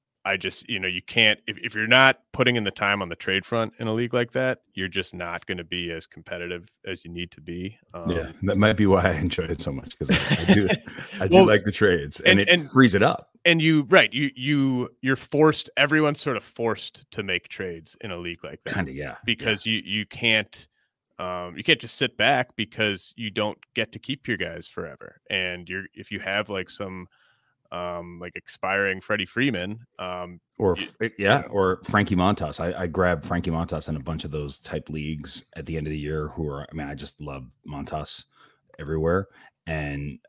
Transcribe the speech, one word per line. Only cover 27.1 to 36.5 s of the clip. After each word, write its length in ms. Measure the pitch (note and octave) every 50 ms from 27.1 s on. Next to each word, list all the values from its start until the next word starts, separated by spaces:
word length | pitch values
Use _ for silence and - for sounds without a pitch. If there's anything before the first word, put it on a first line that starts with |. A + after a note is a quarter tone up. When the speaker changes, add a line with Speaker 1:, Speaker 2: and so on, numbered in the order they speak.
| _ _ _ _ _ _ _ _ _ _ _ -
Speaker 1:
um, 460 | - F2 F2+ F2+ F2 F2 F2 F2 F2 E2+
like, 140 | F2 F2+ -
expiring 640 | - - - - - - F#2 G2 G2+ G2+ G2 F#2+ F#2+
Freddie 240 | - - G#2+ G#2 F#2
Freeman, 600 | - - A#2 C3 C#3+ A2+ F2 F2+ G2 G#2 A#2 A#2+ _ _ -
um, 420 | F#2 F2+ F2+ F2+ F2+ F2 F2 F2 _ _ _ -
Speaker 2:
Or 180 | G#2 F#2+ F2
Speaker 1:
you, 120 | - - - - -
Speaker 2:
f-, 120 | A2 A2+ - -
yeah, 240 | G2 G2 A2+ -
Speaker 1:
you 0 |
know. 60 | - -
Speaker 2:
or 280 | - G2+ F#2+ F#2 F#2 - -
Frankie 320 | - - G#2 G#2 - G2
Montas. 420 | F2+ F2+ G2 G#2 - D#2+ D2 C#2+ -
I, 240 | E2+ F2 - -
I 40 | F2+
grabbed 380 | E2+ D#2 F#2 F#2 F2+ F2 D#2 C#2+
Frankie 260 | - F2 F2 E2+ F2
Montas 380 | D#2+ E2 E2+ - F2 D2+ - -
in 80 | D#2+
a 40 | D2
bunch 240 | C2+ E2 D#2+ D#2 -
of 60 | D2
those 280 | C#2+ D2+ D2 C#2+ - -
type 300 | - - - D#2 - -
leagues 560 | D#2 D#2 D2 D2+ D#2 D2+ D2 - - - - _ -
at 120 | E2 D2
the 100 | - D#2+
end 100 | D#2+ D2+
of 60 | D#2
the 60 | D2+ D2+
year 300 | D2 D2 D#2 D2+ D2+ D2+
who 200 | - - D#2+
are, 180 | D2